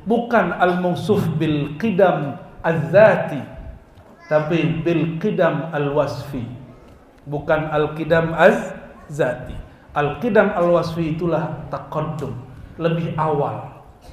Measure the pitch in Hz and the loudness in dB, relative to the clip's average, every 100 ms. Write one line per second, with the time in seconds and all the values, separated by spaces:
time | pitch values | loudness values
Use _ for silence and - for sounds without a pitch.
0 | - 233 - 226 180 - 180 180 180 175 | -2 0 2 2 2 2 2 2 0 -2
1 | - 208 165 151 156 147 139 - 226 180 | 0 0 0 0 0 0 -2 -4 -2 4
2 | 185 151 143 123 - - 165 160 147 180 | 4 4 -2 -8 -14 -6 -2 -2 2 6
3 | 214 180 - 143 - - - - - - | 8 6 -2 -6 -10 -14 -16 -18 -20 -20
4 | - - - 151 151 165 - 156 170 160 | -20 -20 0 0 2 2 0 0 0 0
5 | 165 - 214 170 165 143 165 147 143 143 | 0 -2 0 2 2 2 -4 -2 0 0
6 | 135 - - 139 113 - - - - - | 0 -2 -8 -8 -8 -12 -16 -20 -20 -20
7 | - - - 147 156 156 151 151 151 160 | -20 -20 -8 -6 0 0 2 0 0 -2
8 | 156 165 165 - 180 - - - - - | 2 2 2 6 6 6 -2 -12 -16 -20
9 | - 147 135 120 - - - - - 151 | -8 -2 -2 -2 -8 -12 -14 -20 -8 -2
10 | 147 143 233 214 196 - 175 170 160 170 | -2 -2 2 4 4 2 2 2 0 -2
11 | 160 - 175 156 160 - - 139 - 156 | -2 -2 -2 -2 -2 -8 -10 -10 -8 -6
12 | 156 - 127 117 - - - - 165 165 | -4 -6 -8 -10 -14 -18 -16 -4 -2 0
13 | - 151 156 147 131 110 - - - - | -2 -2 0 0 -2 -4 -12 -16 -20 -20
14 | - | -20